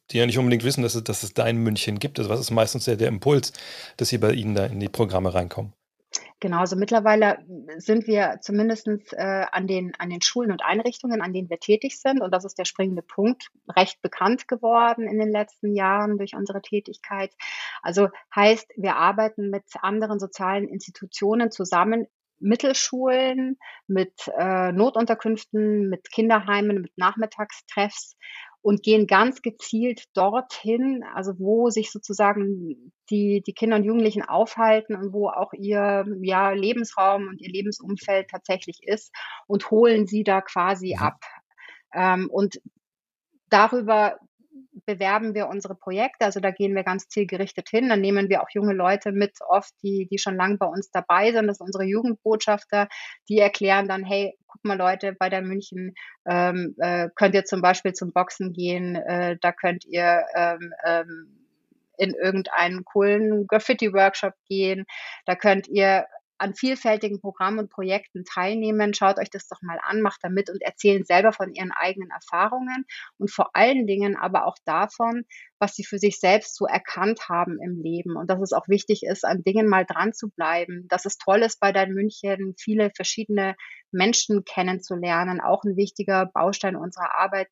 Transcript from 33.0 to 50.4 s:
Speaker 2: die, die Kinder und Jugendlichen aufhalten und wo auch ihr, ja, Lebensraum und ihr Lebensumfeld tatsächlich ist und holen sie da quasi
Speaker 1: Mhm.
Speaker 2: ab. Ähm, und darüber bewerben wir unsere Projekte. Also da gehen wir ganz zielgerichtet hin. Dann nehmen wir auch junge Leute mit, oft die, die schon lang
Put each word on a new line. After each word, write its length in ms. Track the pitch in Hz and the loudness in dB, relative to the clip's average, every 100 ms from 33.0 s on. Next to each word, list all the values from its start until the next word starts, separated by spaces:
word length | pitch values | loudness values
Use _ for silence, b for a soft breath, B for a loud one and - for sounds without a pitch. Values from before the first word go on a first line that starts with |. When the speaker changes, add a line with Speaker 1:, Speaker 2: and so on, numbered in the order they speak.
| - | -4
Speaker 2:
die, 320 | 208 202 202 196 | 0 2 0 -2
die 80 | |
Kinder 240 | - 226 214 | -4 0 2
und 80 | 208 | 2
Jugendlichen 380 | 233 220 202 | 2 2 0
aufhalten 720 | - 170 220 - 226 220 220 196 | 0 0 0 2 4 4 2 -6
und 180 | 196 | -6
wo 160 | 202 202 | -2 -2
auch 240 | - 196 | -2 -6
ihr, 520 | - 196 208 202 202 202 196 | -6 -2 0 2 0 -2 -4
ja, 300 | 185 185 196 | 0 2 2
Lebensraum 760 | 196 196 247 226 - 190 202 196 | 0 0 -2 -4 2 2 2 -2
und 120 | 190 | -12
ihr 100 | 185 | -10
Lebensumfeld 800 | 185 202 208 - 196 - 196 190 | -6 -6 -6 -8 -6 -2 -2 -2
tatsächlich 500 | 185 - 185 - - | -8 -6 -6 -6 -10
ist 320 | - 214 - B B B - | -4 -4 -6 B B B -4
und 240 | 208 - | -2 2
holen 340 | 214 233 220 196 | 6 6 6 2
sie 180 | 208 | 0
da 180 | 208 196 | 2 0
quasi 540 | 190 185 175 190 185 - | 0 -2 -2 -2 -4 -2
Speaker 1:
Mhm. 60 | |
Speaker 2:
ab. 180 | 147 - - - _ B B B _ | -2 -4 -14 -20 _ B B B _
Ähm, 360 | 175 185 185 185 | 0 2 2 0
und 300 | 190 202 - - _ _ _ _ _ _ _ - | 0 -2 -2 -18 _ _ _ _ _ _ _ 4
darüber 680 | 208 220 247 214 214 208 - _ _ _ 277 262 226 - | 6 6 2 2 4 4 0 _ _ _ -20 -20 -12 -10
bewerben 480 | 190 190 214 226 | -4 0 0 0
wir 140 | 208 170 | -4 -4
unsere 280 | 196 190 185 | -6 -10 -12
Projekte. 500 | - 190 262 - 208 | -6 -2 -2 0 -2
Also 140 | 196 | 0
da 120 | 190 | -2
gehen 240 | 185 202 196 | 0 0 0
wir 80 | |
ganz 240 | 190 190 - | -2 -4 -4
zielgerichtet 600 | - 196 185 196 - - | -4 -2 -4 -6 -8 -2
hin. 200 | 226 254 | 0 2
Dann 120 | 208 | 2
nehmen 280 | 196 202 196 | 4 2 4
wir 120 | 196 | 2
auch 80 | - | 0
junge 220 | 208 208 | -2 0
Leute 380 | 190 180 202 214 | 2 2 2 0
mit, 220 | 196 202 - - | 0 -2 -2 0
oft 260 | 190 - _ | 2 0 _
die, 240 | 196 196 185 | -4 -4 -2
die 60 | 196 | -4
schon 160 | 202 | -2
lang 220 | 185 | 0